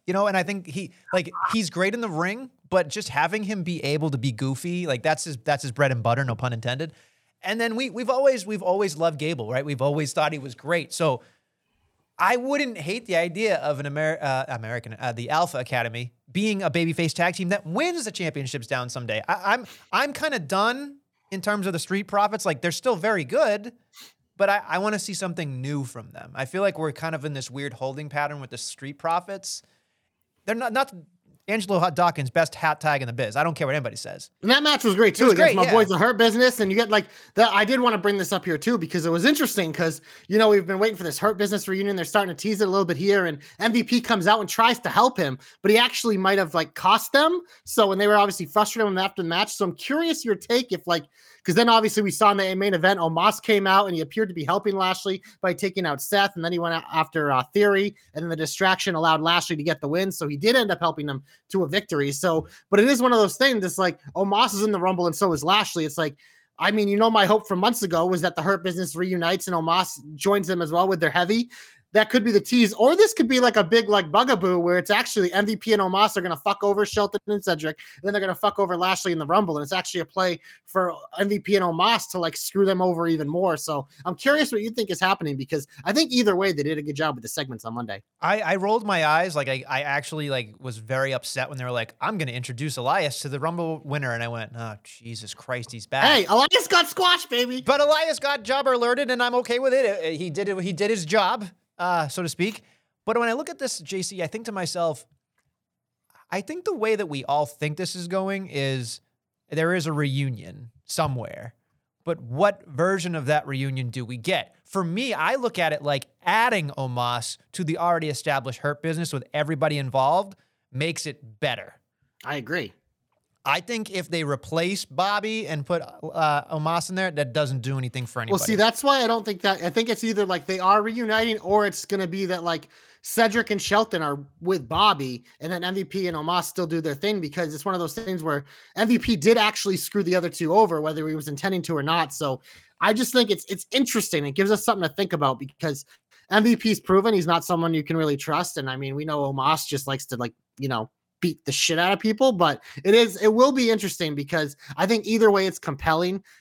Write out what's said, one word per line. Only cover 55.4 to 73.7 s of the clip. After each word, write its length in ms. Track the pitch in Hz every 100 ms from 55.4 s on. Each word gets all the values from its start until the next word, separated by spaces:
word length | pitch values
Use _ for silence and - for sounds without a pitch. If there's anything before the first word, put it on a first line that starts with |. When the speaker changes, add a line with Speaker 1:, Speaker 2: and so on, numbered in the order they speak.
Speaker 2:
by 100 | 185
taking 320 | 175 196 190
out 160 | 170 139
Seth. 360 | - 202 196 175
And 60 |
then 100 | 165
he 60 | 175
went 160 | 170
out 100 | 165 -
after, 400 | 160 156 165 147
uh, 120 | 131 127
Theory, 420 | 202 208 196 202 - _
and 80 | 151
then 80 | 170
the 60 | 160
distraction 580 | 156 - 190 185 -
allowed 260 | 165 165 156
Lashley 340 | 160 175 - 160
to 60 |
get 200 | 151 151
the 60 | 143
win. 220 | 165 190
So 160 | 185 147
he 120 | 143
did 180 | 208 254
end 140 | 214
up 100 | 170
helping 240 | 170 156
them 180 | 147 135 - _ -
to 140 | 190
a 40 | 156
victory. 440 | 196 208 151 139
So, 340 | 139 185 160 - - -
but 100 | 202
it 80 | 240
is 140 | 262
one 100 | 247
of 60 | 233
those 180 | 196 -
things. 260 | 269 233
It's 140 | 185 185
like, 240 | 180 170 - -
Omos 380 | 196 202 247
is 80 | 196
in 100 | 214
the 80 | 196
Rumble 260 | 185 180 175
and 80 |
so 180 | 151 196
is 100 | 156
Lashley. 400 | 151 202 196 170
It's 140 | 156 143
like, 180 | 156 143 _ _ _ -
I 120 | 180
mean, 180 | 214 202
you 80 | 202
know, 140 | 226
my 160 | 220 190
hope 200 | 214 -
from 120 | 185
months 240 | 214 233
ago 240 | 196 165 180
was 160 | 180
that 140 | 175 170
the 60 |
Hurt 200 | 160 196
Business 320 | 185 175 175 151
reunites 500 | 185 180 170 190 190
and 80 |
Omos 440 | 175 160 175 180 - 143
joins 320 | 151 190 202 160
them 160 | 180
as 100 | 160
well 160 | 170 190
with 120 | 185
their 100 | 160
heavy. 400 | 175 175 220 240 - - _ _
That 180 | 214 214
could 140 | 247
be 80 | 226
the 80 | 202
tease, 320 | - 240 214
or 220 | 214 247 359
this 180 | 427
could 140 | 453 233
be, 100 | 254
like, 160 | 247 233
a 60 |
big, 260 | 165